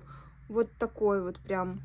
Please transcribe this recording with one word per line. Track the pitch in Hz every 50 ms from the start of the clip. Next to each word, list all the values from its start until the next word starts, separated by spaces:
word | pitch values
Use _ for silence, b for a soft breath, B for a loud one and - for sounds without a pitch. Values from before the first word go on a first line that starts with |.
| B B B B B B B B - -
Вот | 208 226 226 226 -
такой | - 240 226 - - 214 208 202 196
вот | 180 180 185 -
прям | - - 196 185 185 185 180 196